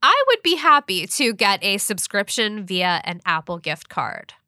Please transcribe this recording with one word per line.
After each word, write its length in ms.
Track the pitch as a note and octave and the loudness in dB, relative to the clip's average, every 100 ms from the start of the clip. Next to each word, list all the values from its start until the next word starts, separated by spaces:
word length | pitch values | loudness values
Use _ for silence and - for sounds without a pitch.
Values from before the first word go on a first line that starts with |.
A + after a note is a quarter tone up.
I 220 | C4+ C#5 C5+ | 4 4 4
would 140 | A4+ | 2
be 140 | E4+ E4+ | 0 2
happy 500 | D#4+ C#4+ D4 F3+ - | 4 4 4 -4 -4
to 280 | - B3 | 0 0
get 300 | G#3 G3+ G3 | 2 2 2
a 140 | G3 G3 | 0 -2
subscription 880 | - G3+ - G3+ G3+ - G#3+ G#3+ F#3 | -2 -4 -4 -4 -2 -2 -2 -4 -6
via 360 | F#3 F3+ F3 | -2 0 0
an 180 | - E3+ - | -4 -6 -4
Apple 340 | D#3+ - E3+ | -4 -4 -8
gift 300 | D#3 D3+ - | -6 -8 -8
card. 440 | - A#2 E2+ - - | -6 -6 -8 -16 -20